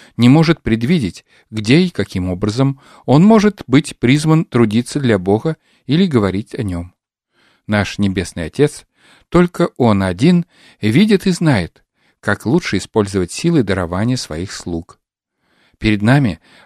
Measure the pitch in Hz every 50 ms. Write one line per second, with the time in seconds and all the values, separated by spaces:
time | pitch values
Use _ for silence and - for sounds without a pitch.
0 | - _ _ - 117 123 139 160 165 160 165 - _ 110 113 110 117 123 185 165
1 | 117 87 - - - _ _ _ _ _ 110 107 104 107 131 170 185 175 - -
2 | 98 - - 95 90 92 92 90 104 104 104 123 135 139 135 - _ _ - -
3 | _ - 127 151 180 214 226 214 190 208 202 - - - 120 143 - - - -
4 | - 120 135 147 156 156 160 160 - - - 120 120 110 101 117 120 - - 147
5 | 135 120 107 95 87 95 101 110 - 160 156 - _ _ _ _ _ - 135 170
6 | 196 180 139 113 101 95 90 98 - - - - 117 95 87 85 87 90 _ _
7 | _ _ _ _ _ _ _ _ _ _ _ _ _ - 104 104 95 - - -
8 | 104 98 92 98 90 - - 87 82 78 - - 143 147 - - - _ _ _
9 | _ _ _ _ _ _ - 175 180 175 - - 170 - - - 127 113 104 98
10 | 98 95 87 92 123 175 180 175 170 - _ _ _ _ _ _ - 107 110 160
11 | 220 214 208 185 - 196 175 - 175 156 131 98 85 - - _ _ _ _ _
12 | _ _ _ _ - 107 101 - - 104 143 180 - - - 92 - - - 110
13 | 104 98 101 98 90 - - - - 170 170 151 110 98 95 92 90 82 87 92
14 | 110 123 127 123 - - 76 80 92 98 - - - 90 85 82 82 - _ _
15 | _ _ _ _ _ _ _ _ _ _ _ _ _ _ _ _ - 110 107 101
16 | 104 113 131 147 139 104 82 - _ _ _ _ _